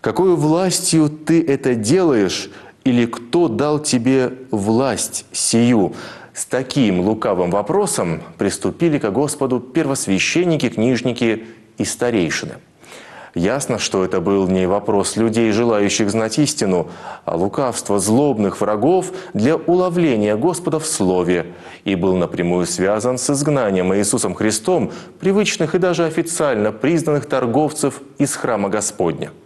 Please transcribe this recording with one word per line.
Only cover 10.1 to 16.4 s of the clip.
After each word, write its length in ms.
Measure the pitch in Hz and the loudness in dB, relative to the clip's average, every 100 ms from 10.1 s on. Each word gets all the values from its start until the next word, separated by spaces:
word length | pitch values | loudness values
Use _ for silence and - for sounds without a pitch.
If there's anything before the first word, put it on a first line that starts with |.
| 95 - 170 175 156 120 | 0 0 0 2 0 0
книжники 760 | - 113 123 127 117 117 110 - - - - | 0 0 2 -2 0 0 0 -6 -20 -20 -6
и 80 | 107 | -6
старейшины. 680 | - 123 117 82 - 80 - _ _ - - - - - 85 | -2 0 0 0 -2 -8 -14 _ _ -20 -20 -20 -20 -10 -2
Ясно, 420 | 87 131 - 110 | 0 0 -2 -4
что 260 | - 98 | -2 0
это 180 | 92 92 | 0 0
был 260 | 87 98 92 | 0 2 2
не 200 | 92 92 | 2 2
вопрос 500 | 101 104 101 92 - | 0 2 0 0 0
людей, 340 | 113 110 113 | 0 2 2
желающих 580 | 104 120 107 101 - 104 | 2 2 2 2 0 0
знать 300 | 107 110 | 0 0
истину, 500 | 131 | 0